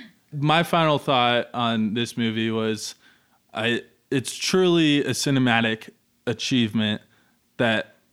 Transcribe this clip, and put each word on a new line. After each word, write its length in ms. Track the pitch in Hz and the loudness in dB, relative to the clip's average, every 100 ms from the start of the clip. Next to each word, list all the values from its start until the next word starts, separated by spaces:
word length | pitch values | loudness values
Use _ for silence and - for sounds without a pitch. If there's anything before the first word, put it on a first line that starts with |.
| - _ _ | -20 _ _
My 320 | 147 147 165 | -4 2 2
final 340 | 170 170 160 143 | 2 2 2 2
thought 500 | - 127 120 120 - | 2 2 2 2 -2
on 400 | 120 117 113 107 | -2 -2 0 -2
this 220 | 120 117 - | -2 -4 -4
movie 340 | 113 110 113 | -2 -2 -2
was, 460 | 110 110 110 - - _ _ _ _ _ | -2 -2 -4 -8 -16 _ _ _ _ _
I, 280 | - 113 120 - _ - | -4 -2 -2 -6 _ -4
it's 240 | 139 117 | -4 -4
truly 680 | - - 185 180 170 151 143 | -8 -2 2 4 4 4 2
a 60 | 131 | 0
cinematic 800 | - 151 135 127 113 113 110 - - _ _ - | -2 0 2 2 2 0 -2 -10 -20 _ _ -8
achievement 760 | 110 - 131 110 113 107 104 _ _ _ _ _ - | -6 0 0 2 0 -2 -2 _ _ _ _ _ -2
that 380 | 120 107 - _ _ | 0 0 -4 _ _